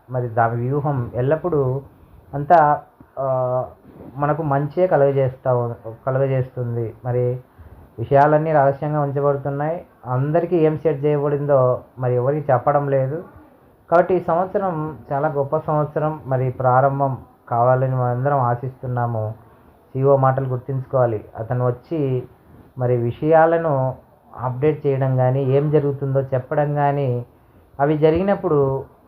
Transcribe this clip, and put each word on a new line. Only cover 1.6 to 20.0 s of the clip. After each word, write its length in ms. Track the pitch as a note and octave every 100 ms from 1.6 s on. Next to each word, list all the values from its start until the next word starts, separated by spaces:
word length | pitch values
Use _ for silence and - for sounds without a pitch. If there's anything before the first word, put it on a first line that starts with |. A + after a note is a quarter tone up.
| C3 C3 - - - - -
అంతా, 480 | C#3+ C#3+ E3+ D3 C#3+ - - - -
ఆ, 460 | C3+ C3 B2+ B2+ B2 - - - - C3
మనకు 280 | D3 D3
మంచే 440 | D#3 C#3 D3 F3+ F3+
కలుగజేస్తా 680 | D3+ C#3 C#3 C3 C3 C3 B2
ఉ-, 360 | A#2+ A#2 A2+ A#2 -
కలుగజేస్తుంది. 840 | C3 C3+ C3 B2+ - A#2+ A#2 A2+ - B2
మరి 340 | B2 B2 B2+ - - - - - -
విషయాలన్నీ 520 | A#2+ C#3 D3 D3+ D#3
రహస్యంగా 500 | D3+ C#3 C3+ D3+ D3+
ఉంచబడుతున్నాయి. 840 | C#3+ C#3 C#3+ C#3 C#3+ C#3 D3+ F3 - _ A#2+
అందరికీ 520 | B2+ D3 E3 E3+ F3+
ఏం 200 | D#3 D#3
సెట్ 280 | D#3+ D3 D3
చేయబడిందో 760 | D3 C#3+ C#3+ C#3+ C#3 B2+ A#2+ - -
మరి 140 | B2+
ఎవరికి 380 | B2 B2+ D3+ C#3+
చెప్పడం 380 | B2 D3 C#3+ C#3+
లేదు. 340 | C3+ C3+ D#3+ - - - _ _ _ -
కాబట్టి 220 | E3+ E3+
ఈ 60 | F#3
సంవత్సరం 800 | F3 E3 F#3 G3+ G3 D#3 D#3 C3 -
చాలా 160 | C#3 D3+
గొప్ప 300 | C#3+ C3+ D#3
సంవత్సరం 640 | - D3+ D3 D#3 D3+ D#3 B2+
మరి 260 | C3 B2+
ప్రారంభం 640 | B2 B2+ B2+ C3+ C#3 C#3 A#2+ - _ -
కావాలని 460 | A#2+ B2 B2+ C3 C3
మనందరం 440 | B2 B2 C3+ C#3+
ఆశిస్తున్నాము. 960 | A#2+ B2 B2+ - B2+ B2 A#2+ A2+ G#2+ A2 - - - _ _
సీఈఓ 220 | C3